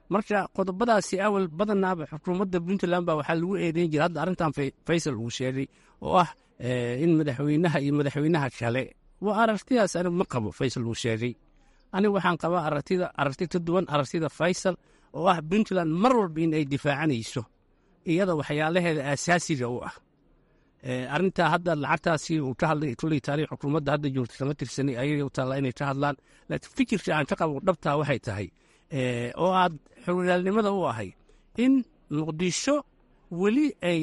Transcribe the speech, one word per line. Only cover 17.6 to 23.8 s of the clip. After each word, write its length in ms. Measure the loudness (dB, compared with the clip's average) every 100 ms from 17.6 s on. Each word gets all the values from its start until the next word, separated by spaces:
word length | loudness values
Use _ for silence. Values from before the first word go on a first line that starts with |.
| _ _ _ _ 0
iyada 260 | 2 2
waxyaalaheeda 680 | 0 -2 -2 0 0 0 0 -2
asaasiga 580 | -2 2 2 2 -2 -4
u 100 | -6
ah. 80 | -8 -14 _ _ _ _ _ _ _ _
Eh, 220 | -8 -6
arrintaa 440 | -4 0 0 2 2
hadda 220 | 2 0
lacagtaasi 680 | -2 0 0 0 0 0 -2
uu 140 | -2
ka 120 | 0 0
hadlay, 260 | 0 -2 -2
kulley 240 | 0 0
taariikh 300 | 0 -2 -4
xukuumadda 380 | -4 -2 0